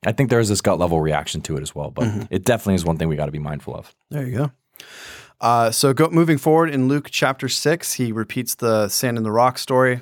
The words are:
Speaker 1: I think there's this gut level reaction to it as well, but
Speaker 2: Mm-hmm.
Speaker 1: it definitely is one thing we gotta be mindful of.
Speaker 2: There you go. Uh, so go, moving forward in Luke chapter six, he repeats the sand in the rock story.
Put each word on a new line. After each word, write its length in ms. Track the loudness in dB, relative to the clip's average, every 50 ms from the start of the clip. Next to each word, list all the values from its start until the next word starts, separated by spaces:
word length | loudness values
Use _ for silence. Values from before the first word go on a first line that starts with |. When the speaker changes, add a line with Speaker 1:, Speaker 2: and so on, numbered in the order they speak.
| -4
Speaker 1:
I 80 | -4 0
think 160 | 0 0 2
there's 160 | 4 2 4 2
this 120 | 2 0
gut 180 | 2 2 2 2
level 200 | 2 2 2 2
reaction 400 | 2 2 0 -2 -4 -4 -8 -8
to 160 | -6 -6 -6 -6
it 40 |
as 140 | -6 -8 -10
well, 160 | -10 -10 -8
but 140 | -6 -4 -4
Speaker 2:
Mm-hmm. 160 | -4 -4 -6 -8 -4
Speaker 1:
it 120 | -6 -4 0
definitely 300 | 0 0 0 2 0 0
is 100 | 0 2
one 120 | 0 -2 0
thing 100 | 0 -2
we 80 | -2 -2
gotta 160 | -4 -4 -6
be 40 | -6
mindful 360 | -8 -8 -8 -10 -10 -12 -12
of. 180 | -14 -14 -18 _ _ _ -10
Speaker 2:
There 160 | -8 -8 -6
you 100 | -4 -4 -2
go. 140 | -4 -4 -4 _ _ _ _ -20 -20 -20 -20 -20 -20 -20 -20 -20 -20 -20 _ -2
Uh, 300 | 0 2 4 4 4 2
so 240 | 2 2 2 2 4
go, 160 | 4 2 4
moving 300 | 4 2 4 4 2 2
forward 280 | 4 4 4 4 4 2
in 160 | 2 0 2 2
Luke 220 | 2 0 -2 -4
chapter 360 | -4 0 0 0 0 -2 -4 -4
six, 460 | -4 0 0 0 0 0 -2 -6 -4
he 180 | -4 -2 -2
repeats 440 | -2 -4 -6 -6 -4 -6 -6 -6 -6
the 320 | -2 0 2 2 2 2 0
sand 300 | -2 -2 -2 -2 -2 -2
in 60 | -2
the 80 | 0
rock 280 | 2 2 2 2 2 -2
story. 420 | -6 0 2 2 4 2 2 -2